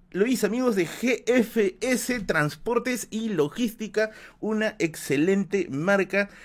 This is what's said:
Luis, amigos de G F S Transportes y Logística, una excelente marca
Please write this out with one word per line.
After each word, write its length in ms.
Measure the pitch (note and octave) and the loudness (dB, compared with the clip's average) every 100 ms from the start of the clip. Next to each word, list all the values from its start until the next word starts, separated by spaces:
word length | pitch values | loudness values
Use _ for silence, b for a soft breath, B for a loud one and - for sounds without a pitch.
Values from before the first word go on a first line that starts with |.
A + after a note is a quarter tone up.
| _ F3 | _ 0
Luis, 280 | A3 B3+ | 0 2
amigos 320 | G3+ A3+ B3+ G3 | 0 0 0 2
de 100 | E3 | 0
G 380 | - A#3+ B3 - | -2 -2 0 2
F 500 | B3+ G#3 - G3+ - | 2 2 2 0 0
S 380 | B3 B3 - B3 | -2 0 0 -4
Transportes 880 | F#3 D#3+ D3 - - A#3 A#3+ B3 - | 0 0 0 -2 -2 0 0 -4 -6
y 200 | G#3+ A3+ | -6 -2
Logística, 840 | F#3 D3 F3 A#3 A3 G#3+ - A3 B B B | 0 0 0 -4 -4 -4 0 -2 B B B
una 360 | G3+ G#3+ A3 - | -4 -2 -2 -2
excelente 920 | E3 D#3+ - C#3 E3+ G3 G3 G3+ - | -4 -4 -2 0 2 2 0 -2 -2
marca 580 | C3+ E3+ G3+ F#3+ G3 G3+ B | -2 2 2 2 0 -2 B